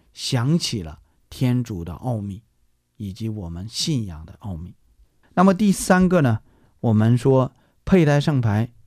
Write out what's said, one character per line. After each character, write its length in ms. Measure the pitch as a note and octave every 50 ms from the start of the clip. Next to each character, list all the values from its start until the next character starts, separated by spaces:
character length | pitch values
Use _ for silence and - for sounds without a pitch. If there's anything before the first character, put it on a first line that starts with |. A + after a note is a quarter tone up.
| _ _ _
想 440 | - - - - B2 A#2 C3+ D#3+ E3+
起 240 | - - - A2
了 180 | F2 D#2 D2+ - _ _ _ _ _ _
天 320 | - - C3 B2+ B2 B2
主 220 | A#2+ - A2 F2+ E2+
的 100 | F2 F2+
奥 280 | G#2 - B2+ B2 G#2+
秘， 200 | G2+ G2+ G2 G2 - _ _ _ _ _ _ _ _ _ _
以 160 | _ G#2+ G2+
及 160 | F#2 - A2 A2+
我 220 | A2 G#2+ F#2+ E2+
们 180 | E2+ E2+ F#2 A2+
信 380 | - - - - D#3+ B2+ A2
仰 200 | G2 E2 D2+ D#2+
的 100 | E2 - -
奥 160 | - G#2+ F#2
秘。 180 | D#2 E2+ F2+ - _ _ _ _ _ _ _ _ _ _ _ _
那 100 | - F3+
么 100 | F#3+ G3
第 200 | F3+ G#3+ G#3 F#3
三 340 | - - - F#3+ F3+ F#3 F3+
个 140 | F3+ F3+
呢， 180 | D3 B2 A2 A2 - _ _ _ _ _ _ _
我 140 | - A#2+ A2+
们 240 | G#2+ G#2+ A2 A#2+ B2
说 340 | A#2 C3+ C3 C3 B2+ B2+ - _ _ _ _ _ _
佩 220 | - F#3+ F#3+ E3
戴 160 | D3 D3 D3
圣 180 | C#3+ - D3+ C3
牌 320 | A#2 A2+ G2+ G#2+ A2+ A#2 - - -